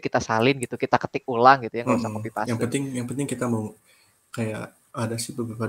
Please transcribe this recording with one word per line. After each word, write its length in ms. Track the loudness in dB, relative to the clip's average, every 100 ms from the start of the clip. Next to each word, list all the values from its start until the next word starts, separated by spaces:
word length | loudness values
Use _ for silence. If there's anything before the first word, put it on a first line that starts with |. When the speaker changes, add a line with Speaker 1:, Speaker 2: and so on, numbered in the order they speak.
Speaker 1:
kita 160 | 2 0
salin 360 | 2 2 4 2
gitu, 120 | -2 -4
kita 160 | 2 2
ketik 220 | 0 -6 -4
ulang 300 | 6 8 8 4
gitu 80 | -4
ya, 40 | 0
nggak 100 | 0
usah 80 | -2
Speaker 2:
Mm-mm. 40 |
Speaker 1:
copy 160 | -6 -6 -6
paste. 180 | -2
Speaker 2:
Yang 40 | -2
penting, 200 | -2 -2 -4 -6
yang 80 | -6
penting 160 | -4 -4
kita 120 | -2 -2
mau, 180 | -2 -4 -10 _ _ _ _ _ -6
kayak 280 | -4 -6 -10 -16 _ -6
ada 200 | -4 -4
sih 80 | -6 -6
beberapa 280 | -6 -4